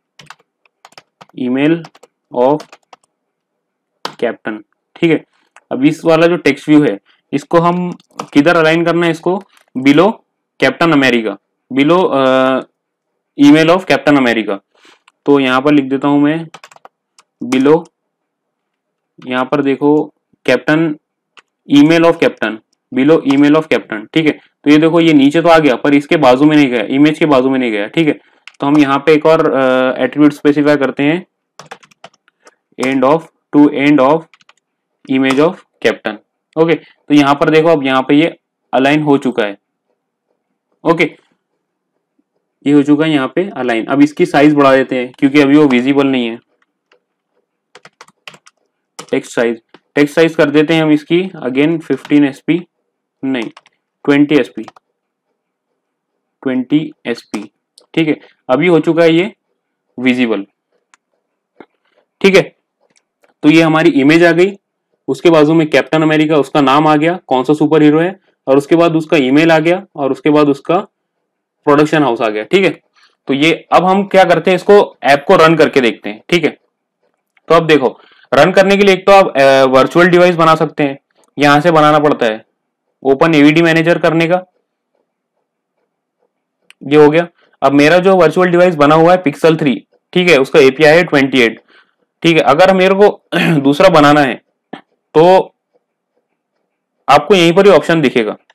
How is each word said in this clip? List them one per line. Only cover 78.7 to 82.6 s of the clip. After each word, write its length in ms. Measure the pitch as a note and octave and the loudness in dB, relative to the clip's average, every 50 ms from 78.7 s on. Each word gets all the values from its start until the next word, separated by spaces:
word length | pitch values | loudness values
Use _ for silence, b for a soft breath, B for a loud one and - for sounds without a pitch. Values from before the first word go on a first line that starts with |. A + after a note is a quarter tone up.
| G3+ | 0
के 60 | G3 | 0
लिए 120 | G3+ G3 F#3 | 0 0 0
एक 120 | F3+ - | 0 0
तो 60 | G3+ | 2
आप, 240 | G3 G3 F#3 - - | 2 2 2 0 0
अ, 280 | C3+ C#3 C3+ C3+ C3+ C3+ C3 | 0 2 2 2 2 2 2
virtual 380 | C3 C3 C3 - - E3+ F3 F#3 | 2 0 0 0 0 0 2 2
device 280 | F3 F3 F3+ F3+ F3 | 2 2 2 2 2
बना 180 | D#3+ D#3+ D#3+ D#3+ | 2 2 2 2
सकते 280 | D#3 E3 D3 - - | 0 -2 -4 -4 -4
हैं, 160 | D3 C#3 C#3 - _ _ _ _ _ _ _ | -4 -4 -6 -10 _ _ _ _ _ _ _
यहाँ 240 | C3+ C#3+ C#3+ C#3+ D3 | -2 2 2 2 2
से 100 | D#3+ F3 | 2 2
बनाना 280 | D#3+ D#3 D3+ D3+ D3+ D3+ | 2 2 4 2 2 2
पड़ता 280 | D3 D3 C#3 - B2 | 0 0 0 -2 -2
है 180 | A2 A2 A2 - _ _ _ | -4 -4 -6 -12 _ _ _